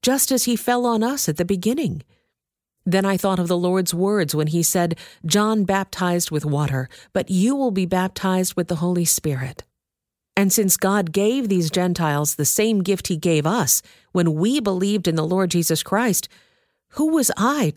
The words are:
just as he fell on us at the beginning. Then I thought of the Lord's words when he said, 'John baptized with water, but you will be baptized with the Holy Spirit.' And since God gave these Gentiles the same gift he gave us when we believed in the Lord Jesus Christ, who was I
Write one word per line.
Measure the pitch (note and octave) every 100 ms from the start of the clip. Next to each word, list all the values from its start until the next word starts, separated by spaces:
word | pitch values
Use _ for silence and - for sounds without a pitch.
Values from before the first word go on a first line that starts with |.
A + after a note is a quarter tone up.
just | - C4+ -
as | B3+ -
he | A#3
fell | - B3 B3
on | A3+
us | A3+ C#4 -
at | D3+
the |
beginning. | F3 G3 G3 C4+ A#3+ D3+ - _ _ _ _ _ _ _ -
Then | F#3
I | G3 F#3+
thought | G3+ F#3
of | E3+
the | F3
Lord's | F3+ F#3 F3+
words | E3+ F#3+ G#3 D3+
when | D3+ D#3
he | E3+
said, | E3 F#3 E3+ E3 - - E3
'John | G3+ G#3+ A3 F#3+
baptized | G3 F#3+ - F3+ F3 -
with | D3+ D3+
water, | C#3+ D3 C3+ C3 - -
but | F#3+ -
you | F#3 G#3 C#4
will | B3+
be | G3 F3+
baptized | F#3 F#3 F#3+ F#3+ F#3 F#3
with | - E3+
the | E3
Holy | F3 F3
Spirit.' | E3+ - D#3 C3+ C3 - - _ _ _ _ _ _ -
And | G3
since | F#3+ G3 -
God | F#3+ G#3 F3
gave | F3 G#3 C4 A#3
these | F#3+ D#3+
Gentiles | F3+ F3+ F3 D#3+ C#3+ D3 -
the |
same | C#3+ - A3 G#3+
gift | F#3 G3 -
he | E3+
gave | E3+ D#3 D3+
us | A3+ C3+ - - - _
when | F3+ E3+ D#3
we | G3+ C#4+
believed | G#3 F#3 G3 G#3 F3+
in | D#3+
the | D#3
Lord | F#3 F#3
Jesus | F3 E3 D#3+
Christ, | - G3 B3 F#3 - - _ _ _ _ _
who | - D#4
was | D#4+ B3 -
I | A3+ D4 E3